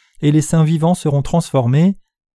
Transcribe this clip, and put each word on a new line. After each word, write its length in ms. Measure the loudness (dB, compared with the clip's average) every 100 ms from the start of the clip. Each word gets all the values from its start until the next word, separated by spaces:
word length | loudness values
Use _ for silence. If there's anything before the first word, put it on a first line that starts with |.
| _ -6
et 100 | 0
les 120 | 0
saints 200 | 0 0
vivants 320 | 0 0 0
seront 280 | -2 -2 -2
transformés. 760 | -2 -2 -2 -2 0 2 2 -2 _ _ _